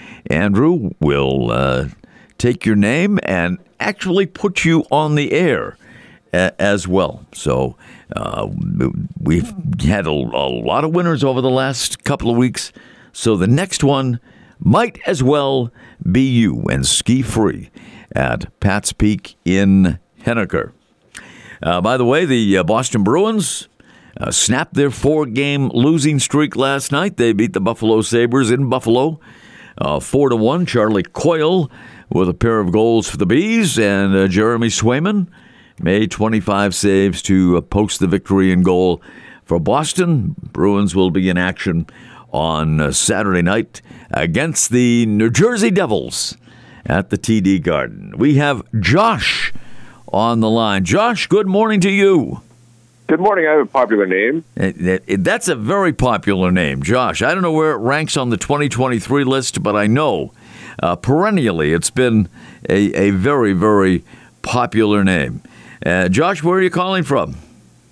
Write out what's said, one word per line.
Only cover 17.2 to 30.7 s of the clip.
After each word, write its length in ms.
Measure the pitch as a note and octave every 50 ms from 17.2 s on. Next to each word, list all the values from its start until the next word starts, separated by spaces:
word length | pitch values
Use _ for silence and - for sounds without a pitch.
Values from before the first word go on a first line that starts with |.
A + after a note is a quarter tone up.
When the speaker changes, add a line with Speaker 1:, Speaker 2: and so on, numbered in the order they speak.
Speaker 1:
free 480 | C3 - - A2+ G#2+ F#2 - - - - _ - - - - - - -
at 480 | - - C2+ B1+ A#1 - - - - -
Pat's 320 | - G2+ F#2+ G#2 - -
Peak 440 | - - - G#2+ G#2+ F#2 - - - _ -
in 540 | F2 F#2 F#2+ G2+ G2 F#2+ F#2+ F#2 F2 D#2+ F2+ _ _ _ _ -
Henniker. 480 | - A#2+ A#2 G2+ E2+ - D#2 - - - _ _ _ _ _ _ _ - - - - - - - - - -
Uh, 180 | - D#2 F2 F2+
by 160 | F2 A2 B2+
the 100 | C3 B2
way, 200 | A#2 C3+ D#3 F#3
the, 320 | D3+ C3 A#2+ A2+ G2+ G2 F#2+
uh, 60 | F2
Boston 400 | D#2+ A2 A2+ C3 - - A2 G2
Bruins, 640 | G2+ B2+ E3+ G3+ A3 A3+ G#3+ E3 - - - - _ _ _ _ _ - - - - - -
uh, 120 | - -
snapped 420 | - - - - B2 C3 E3 - -
their 180 | C3 C#3+ C#3+
four-game 800 | B2 - - C#3 D#3 D#3 D3+ B2 G#2+ B2 C#3+ C#3+ C#3+ C#3+ C#3 B2
losing 480 | - A#2 B2 D3 E3 E3 C3 D3+ D3+ C3+
streak 380 | - - - C#3+ D3+ B2 -
last 360 | G#2+ C3 C3+ C#3 C#3 C3+ -
night. 260 | D3+ D#3 F3+ G3+ F3+ -
They 160 | A#2+ A#2 A2
beat 200 | G2 A2+ G#2+ F2+
the 80 | -
Buffalo 400 | F#2+ A2+ A#2 - A2+ A2 A2 A2
Sabres 480 | G#2+ - A#2 A#2 A#2+ A#2+ A#2+ C3+ C3 G#2+
in 160 | B2 B2+ C#3 B2
Buffalo, 520 | A#2+ C3 - A#2 A2+ B2 C3+ D#3+ D#3+ D3 - - - - - - - - - - - -
uh, 220 | - C#2+ D2+ C#2
four 300 | - - - C3+ C#3+ C3+
to 60 | A#2+
one. 300 | A2+ G#2+ A#2 C#3+ F3 F3+
Charlie 380 | -